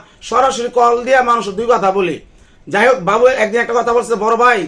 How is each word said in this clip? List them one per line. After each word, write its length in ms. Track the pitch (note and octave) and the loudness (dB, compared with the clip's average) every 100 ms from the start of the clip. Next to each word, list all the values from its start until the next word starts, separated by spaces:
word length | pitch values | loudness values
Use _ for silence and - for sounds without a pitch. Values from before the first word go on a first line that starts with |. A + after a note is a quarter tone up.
| - _ | -6 _
সরাসরি 480 | - A#3 C4 - A#3+ | -4 0 0 0 -4
কল 360 | B3 A#3+ A#3+ | 0 2 2
দিয়ে 160 | A#3+ C4 | 2 2
মানুষ 280 | A#3+ A#3 G3+ | 2 0 -2
দুই 180 | G3 A#3 | -4 -2
কথা 220 | A#3 F#3+ | 0 0
বলি। 300 | F#3+ F3+ C#3+ - - _ _ - | 0 -2 -6 -14 -20 _ _ -6
যাই 200 | F#3+ A#3+ | 0 2
হোক, 100 | B3 | 0
বাবু 280 | F3+ G#3+ B3 | 0 2 2
একদিন 340 | A#3+ G#3+ A3+ | 2 -2 -2
একটা 120 | A3+ A#3 | -2 -2
কথা 160 | A#3 | 0
বলছে, 220 | A#3 G#3+ | 0 -2
"বড় 220 | A3+ G#3+ C4+ | -2 -2 2
ভাই, 300 | A#3+ A3+ | 2 2